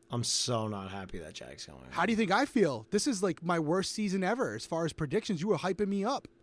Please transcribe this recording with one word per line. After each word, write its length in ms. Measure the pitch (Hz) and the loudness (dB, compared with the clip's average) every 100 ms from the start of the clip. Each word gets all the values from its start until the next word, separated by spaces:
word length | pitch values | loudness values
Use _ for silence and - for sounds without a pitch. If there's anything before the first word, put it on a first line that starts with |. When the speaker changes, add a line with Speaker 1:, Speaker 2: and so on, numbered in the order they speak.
| - | -4
Speaker 1:
I'm 140 | 120 | -2
so 440 | 117 - - 113 110 | 0 0 2 0 0
not 220 | 101 95 | -4 -6
happy 300 | 98 95 95 | -8 -8 -10
that 140 | 78 | -10
Jag's 320 | - 62 73 - | -12 -14 -14 -16
going 120 | 67 | -16
home. 80 | 65 | -8
Speaker 2:
How 140 | 165 190 | 0 2
do 60 | |
you 60 | 220 | 2
think 140 | 196 | 4
I 140 | 208 277 | 4 4
feel? 420 | 240 165 117 - | 4 4 2 -2
This 160 | 202 294 | 0 2
is, 140 | 196 | 2
like, 220 | 190 - | 0 0
my 160 | 170 170 | 0 0
worst 320 | 151 185 - | 2 2 0
season 300 | - 208 190 | -2 0 2
ever 320 | 185 240 165 107 | 2 2 0 -4
as 100 | - | -4
far 180 | 165 165 | -2 0
as 60 | |
predictions. 480 | - 147 196 - 165 | -2 -2 0 0 0
You 100 | 208 | 2
were 80 | 165 | 2
hyping 300 | 185 180 202 | 0 0 0
me 160 | 196 | 0
up. 240 | 208 277 - _ | 0 -2 -6 _